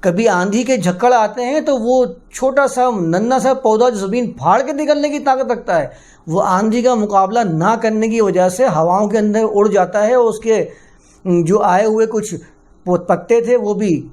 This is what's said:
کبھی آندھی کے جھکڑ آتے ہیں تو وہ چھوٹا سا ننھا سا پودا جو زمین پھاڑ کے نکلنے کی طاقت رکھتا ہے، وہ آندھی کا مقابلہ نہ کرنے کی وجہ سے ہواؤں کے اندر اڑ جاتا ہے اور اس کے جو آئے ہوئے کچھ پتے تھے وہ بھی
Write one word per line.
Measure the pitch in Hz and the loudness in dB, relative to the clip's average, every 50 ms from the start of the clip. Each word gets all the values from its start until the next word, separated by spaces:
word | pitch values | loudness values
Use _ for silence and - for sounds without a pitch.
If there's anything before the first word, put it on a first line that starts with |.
کبھی | - 190 170 185 226 226 | 0 0 0 2 2 2
آندھی | 190 180 180 185 196 226 254 | 2 2 0 0 0 -2 0
کے | 233 262 | 0 -2
جھکڑ | 247 175 180 175 180 - 247 254 | 0 0 -2 -2 2 2 2 4
آتے | 240 220 214 214 247 247 | 4 2 0 -2 -4 -4
ہیں | 247 277 311 | -2 -2 -2
تو | 302 311 285 247 | 0 0 -2 -2
وہ | 220 233 254 254 247 254 247 - _ - - | 0 0 2 2 2 0 -2 -12 _ -20 -10
چھوٹا | - 254 262 262 277 277 269 | -4 -2 0 2 2 0 0
سا | 269 247 247 254 240 202 | 0 0 0 0 0 0
ننھا | 175 165 165 185 214 240 262 262 | -2 0 0 0 0 0 0 0
سا | 208 254 262 | 2 0 -2
پودا | 262 - 233 214 214 240 254 | 0 0 0 2 4 2 0
جو | 240 | 0
زمین | 202 190 196 196 247 247 190 - | -2 -6 -4 -4 -4 -4 -4 -6
پھاڑ | - 127 160 190 240 269 | -4 0 2 2 2 2
کے | 262 311 | -2 -4
نکلنے | 277 302 277 294 294 294 302 | -4 0 0 0 0 0 -4
کی | 285 294 | -4 -4
طاقت | - 277 262 262 269 233 | -2 -2 -2 -2 -2 -4
رکھتا | 240 202 - - - 165 | -4 -6 -4 -2 -2 -2
ہے، | 139 123 - - - - - _ _ | -2 -4 -10 -20 -20 -20 -20 _ _
وہ | - 156 190 - | -4 -2 -2 0
آندھی | - 185 185 208 220 214 247 233 | 0 0 0 0 0 0 0 0
کا | 254 247 | 0 0
مقابلہ | 226 208 208 202 196 190 190 214 240 | 0 -2 0 2 2 2 2 0 -2
نہ | 233 190 160 156 165 202 226 226 - | 0 0 -2 0 0 0 0 0 -2
کرنے | 220 214 214 220 226 | -2 -2 0 -2 -2
کی | 220 226 | 0 0
وجہ | 220 196 175 180 180 185 | 0 2 2 2 2 0
سے | 185 185 254 | 2 0 0
ہواؤں | 262 175 156 160 170 180 220 - 208 | 0 2 0 0 2 2 0 0 0
کے | 196 226 | 0 0
اندر | 214 214 208 220 220 214 - | 0 0 0 0 -2 0 2
اڑ | 202 208 220 | 2 2 2
جاتا | 190 202 180 175 - 208 208 | 2 2 0 0 0 0 0
ہے | 220 247 | 2 2
اور | 254 240 | 2 2
اس | 226 214 220 | 0 0 -4
کے | - 226 220 202 165 - - - - - - _ _ _ _ _ _ | -2 0 0 0 0 -4 -8 -20 -20 -20 -20 _ _ _ _ _ _
جو | 185 180 175 170 156 190 220 - | 0 0 2 2 2 2 2 2
آئے | 156 175 185 214 | 2 2 2 2
ہوئے | 220 214 220 226 | 2 2 0 0
کچھ | - 220 214 208 - 175 151 - - - _ _ _ - _ _ | 0 -2 -6 -6 -6 -10 -12 -14 -16 -20 _ _ _ -20 _ _
پتے | 180 180 175 180 - 185 175 180 - 233 233 | -2 -2 -2 0 0 -2 -2 0 0 0 0
تھے | 233 226 247 | 2 2 0
وہ | 240 214 208 208 | 0 0 -2 -2
بھی | 202 214 202 165 139 - - | -2 0 0 0 -2 -4 -10